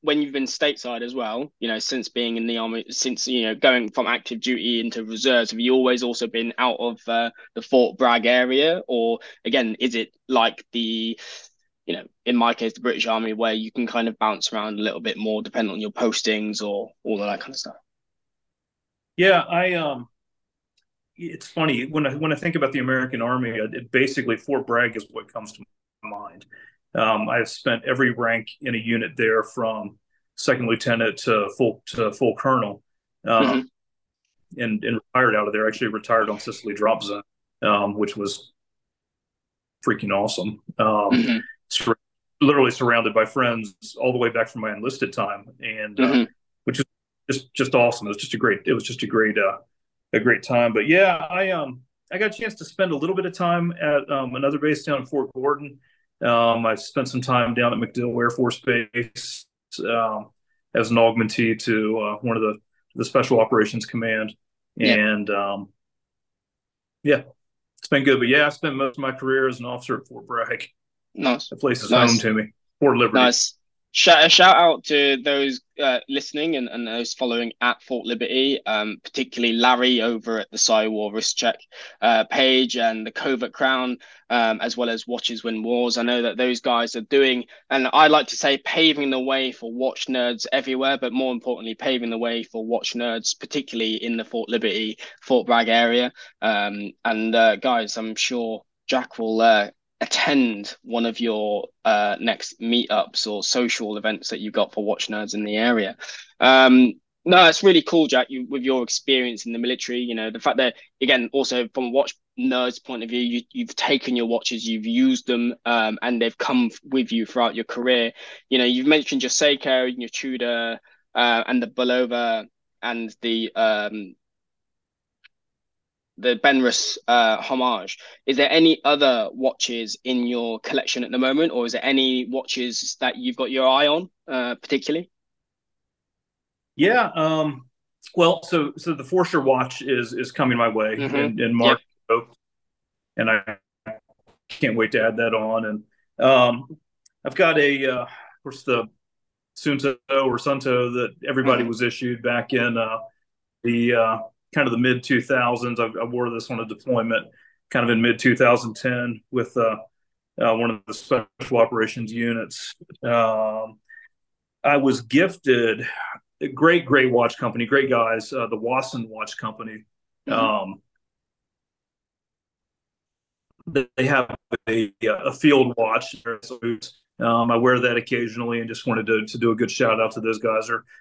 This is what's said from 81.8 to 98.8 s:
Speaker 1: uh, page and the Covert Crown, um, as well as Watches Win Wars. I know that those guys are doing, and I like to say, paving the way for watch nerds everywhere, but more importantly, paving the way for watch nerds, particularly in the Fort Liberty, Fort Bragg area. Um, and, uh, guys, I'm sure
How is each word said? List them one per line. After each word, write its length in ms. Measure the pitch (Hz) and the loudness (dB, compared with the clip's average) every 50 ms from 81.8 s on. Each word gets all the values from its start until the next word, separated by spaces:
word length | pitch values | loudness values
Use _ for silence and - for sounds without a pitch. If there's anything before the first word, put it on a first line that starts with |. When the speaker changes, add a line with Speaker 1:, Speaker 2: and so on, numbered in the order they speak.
| - - - _ | -20 -20 -8 _
Speaker 1:
uh, 240 | 104 113 117 113 110 | 2 4 4 4 2
page 520 | - - 135 135 131 131 127 131 120 120 123 | 0 0 2 2 4 4 4 2 0 0 0
and 300 | 117 113 110 110 110 110 | 0 0 0 -2 -6 -8
the 40 | |
Covert 420 | - - - 143 135 120 123 113 - | -10 -6 -2 -2 -2 -2 -4 -6 -4
Crown, 440 | - 143 131 131 131 127 127 123 120 - - - - _ - | -2 0 0 2 0 -2 -4 -6 -8 -12 -18 -20 -20 _ -2
um, 300 | 117 120 117 113 110 107 | 0 2 2 2 0 0
as 160 | - 120 117 120 | -2 -4 -4 -2
well 120 | 123 117 | -2 -2
as 180 | 117 113 - - | -4 -6 -6 -6
Watches 360 | 120 113 - - 120 107 - | -8 -6 -4 -6 -6 -6 -6
Win 200 | 117 113 110 110 | -6 -6 -4 -2
Wars. 340 | 113 120 120 123 120 113 120 | -2 0 0 0 0 0 0
I 60 | 117 | 0
know 180 | 120 123 120 | 0 0 0
that 160 | 120 117 - 110 | 0 -2 -2 0
those 220 | 127 127 123 113 | 0 0 0 -2
guys 360 | - 135 123 117 120 113 - | 0 0 0 0 0 -2 -4
are 60 | 120 | -8
doing, 440 | 110 - 143 139 135 135 127 123 120 - - - _ - | -4 0 2 4 4 4 2 0 -4 -8 -14 -20 _ -4
and 160 | 139 135 127 127 | -2 -2 0 2
I 160 | - 143 156 151 | 4 6 6 6
like 200 | 151 151 139 - | 6 4 2 0
to 80 | - | -4
say, 240 | - - 143 139 135 | -4 -2 0 -2 -2
paving 500 | - - - 165 165 160 151 147 143 139 | -4 -4 0 2 2 2 2 2 -2 -2
the 100 | 135 131 | -2 -2
way 320 | 131 135 135 135 131 127 | -2 -2 -2 -2 -2 -4
for 220 | 120 - 120 113 113 | -6 -8 -12 -10 -6
watch 320 | 123 131 131 - - - - | -4 -4 -4 -4 -4 -6 -4
nerds 380 | 131 127 123 120 120 110 - - | -2 -2 0 -2 -2 -4 -4 -2
everywhere, 480 | - 139 127 135 131 127 135 135 135 127 | -2 -2 -2 -2 -2 -2 0 -2 -2 -2
but 140 | 127 123 117 | -4 -4 -2
more 180 | 131 131 131 | -2 -2 -2
importantly, 420 | 123 117 - 127 120 82 110 113 110 | -4 -4 -6 -6 -8 -6 -8 -10 -10
paving 380 | - - 139 131 123 117 117 | -6 -4 -2 -2 -2 -2 -4
the 80 | 113 113 | -4 -4
way 240 | 117 117 117 117 113 | -4 -4 -4 -6 -6
for 200 | - - 113 110 | -8 -10 -10 -4
watch 300 | 113 120 123 - - - | -4 -4 -2 -2 -4 -6
nerds, 460 | 120 120 120 113 113 110 - - - | -4 -4 -4 -4 -4 -6 -6 -8 -8
particularly 560 | - - - 147 135 - - 113 113 110 110 | -10 -8 -8 -8 -6 -6 -6 -4 -4 -4 -4
in 220 | 104 - 117 117 113 | -4 -4 -6 -6 -6
the 80 | 110 | -6
Fort 240 | - - 117 110 - | -6 -6 -6 -4 -4
Liberty, 500 | 117 113 113 110 92 110 110 110 107 - - - - - - | -4 -2 -2 -2 -2 -4 -4 -6 -8 -10 -16 -18 -20 -16 -2
Fort 240 | - 131 120 107 117 | 0 2 2 4 4
Bragg 220 | 117 117 117 110 | 2 2 4 4
area. 420 | 113 117 117 117 117 123 123 127 - - - - _ _ - | 4 4 4 4 4 2 0 0 -4 -10 -18 -20 _ _ -2
Um, 480 | 110 107 104 104 104 101 104 104 98 - _ - | 0 0 0 0 -2 -4 -8 -10 -12 -12 _ -4
and, 300 | 117 113 110 110 113 113 | -2 -2 0 0 2 4
uh, 220 | 117 113 110 104 | 4 6 6 4
guys, 420 | - - 131 123 117 110 104 - 117 | 2 0 0 0 0 -2 -4 -6 -8
I'm 160 | 110 110 110 | -8 -8 -4
sure 480 | - - - 127 120 117 113 110 107 - _ _ _ | -4 -4 -4 -2 -4 -4 -6 -8 -10 -12 _ _ _